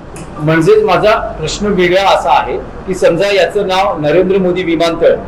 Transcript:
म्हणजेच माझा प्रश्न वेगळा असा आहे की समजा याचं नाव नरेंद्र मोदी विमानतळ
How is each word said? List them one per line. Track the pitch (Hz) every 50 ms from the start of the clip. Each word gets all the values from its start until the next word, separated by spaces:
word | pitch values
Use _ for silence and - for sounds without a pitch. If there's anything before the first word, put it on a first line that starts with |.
| - - - - - - - -
म्हणजेच | 151 208 160 165 156 190 214 214 208
माझा | 185 175 - 202 214 226
प्रश्न | 240 - - - 151 156 151 - - 202
वेगळा | 208 185 175 175 175 180 190 196 180 160
असा | - - 170
आहे | 147 127 - 127 127
की | - - - - - - 196 185
समजा | 185 190 175 170 160 196 202 202
याचं | 190 175 - - 208 202
नाव | 185 185 190 202 208 180 151
नरेंद्र | 151 147 160 185 180 185 190
मोदी | 196 180 180 175 185 175
विमानतळ | 165 165 156 170 170 165 156 165 170 185 - -